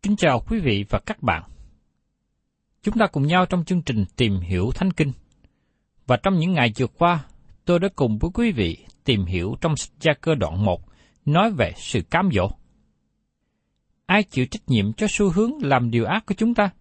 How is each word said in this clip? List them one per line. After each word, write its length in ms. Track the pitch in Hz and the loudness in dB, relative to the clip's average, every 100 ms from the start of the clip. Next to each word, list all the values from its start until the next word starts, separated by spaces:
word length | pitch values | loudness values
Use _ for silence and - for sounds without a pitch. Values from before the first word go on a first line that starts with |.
Kính 120 | 202 202 | -2 0
chào 240 | 170 127 - | 2 0 -2
quý 100 | 220 | -2
vị 260 | 156 101 101 | 0 0 -2
và 100 | 104 - | -4 -4
các 180 | 214 | -6
bạn. 200 | 123 80 - - - _ _ _ _ _ _ _ _ _ _ _ | -2 -2 -6 -20 -20 _ _ _ _ _ _ _ _ _ _ _
Chúng 160 | - 220 | -4 0
ta 100 | 208 | 0
cùng 200 | 156 139 | 0 2
nhau 180 | 180 180 | 2 2
trong 200 | 180 160 | 0 0
chương 160 | 180 | -2
trình 240 | 160 113 95 - | -2 -2 -2 0
Tìm 240 | 117 98 | 0 0
hiểu 320 | 87 90 101 135 | -2 -2 -2 -2
Thánh 160 | 190 | -2
Kinh. 180 | - 147 131 _ _ _ _ _ _ _ _ - | 0 -2 -2 _ _ _ _ _ _ _ _ -2
Và 100 | 123 | 0
trong 220 | 190 185 | 2 0
những 140 | 165 | 0
ngày 200 | 180 120 107 | 2 0 0
vừa 100 | 127 | -4
qua, 380 | _ 170 170 - - - - - | _ 0 0 -4 -20 -20 -12 0
tôi 140 | 175 | 0
đã 80 | 190 - | 0 -2
cùng 220 | 127 107 | -2 0
với 140 | 160 | -2
quý 180 | 190 233 | 0 -2
vị 340 | 151 87 80 - _ | 0 -2 -2 -14 _
tìm 220 | - 113 90 | 0 0 0
hiểu 300 | 90 90 131 | -2 -2 -2
trong 160 | 165 147 | -2 -2
sách 140 | - _ | -6 _
Gia 140 | 160 147 | -2 0
Cơ 140 | - 151 | 0 0
đoạn 300 | 82 85 104 | 0 0 0
một, 160 | 90 - - _ _ - | 0 -6 -20 _ _ 0
nói 260 | 156 220 | 2 2
về 220 | 180 104 - | 0 -2 -4
sự 240 | - 120 | -4 -4
cám 280 | 85 165 190 | 0 0 2
dỗ. 180 | 98 92 - _ _ _ _ _ _ _ _ _ _ _ _ _ _ - | 2 0 -4 _ _ _ _ _ _ _ _ _ _ _ _ _ _ 0
Ai 180 | 196 | 0
chịu 220 | 208 - 127 | 0 -2 -4
trách 160 | - - | -4 0
nhiệm 260 | 120 101 | 0 2
cho 140 | 110 214 | 0 -4
xu 220 | - 202 | 0 0
hướng 200 | 170 226 302 | 2 0 -2
làm 280 | 175 131 120 | 0 0 2
điều 140 | 117 113 | 0 0
ác 200 | 139 - | -2 -4
của 100 | 196 | -2
chúng 160 | 226 | 0
ta? 160 | 240 202 - | 2 -2 -2